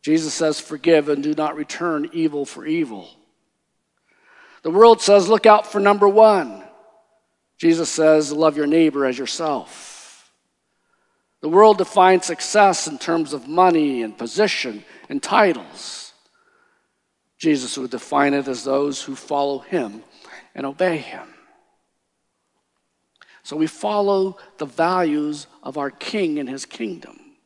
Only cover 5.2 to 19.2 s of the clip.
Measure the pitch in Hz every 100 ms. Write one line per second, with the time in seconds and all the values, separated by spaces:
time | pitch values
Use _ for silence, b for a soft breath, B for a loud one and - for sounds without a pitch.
5.2 | 185 220 220 208 - 208 202 202 202 208
6.2 | 220 196 131 101 - _ _ _ _ _
7.2 | _ _ _ _ 165 165 156 - 156 156
8.2 | 147 151 160 147 143 160 156 143 135 123
9.2 | 131 - 160 131 - - - - - -
10.2 | _ _ _ _ _ _ _ _ _ _
11.2 | _ _ 151 180 214 190 180 202 185 185
12.2 | 175 165 - 208 202 165 - 139 - 165
13.2 | 147 143 123 165 185 165 147 127 110 104
14.2 | 117 185 208 - 131 104 - B B 143
15.2 | - 208 202 156 - - - - - _
16.2 | _ _ _ _ _ _ _ _ _ _
17.2 | _ _ 160 143 123 139 127 120 - 143
18.2 | 143 143 135 123 127 139 143 135 - 131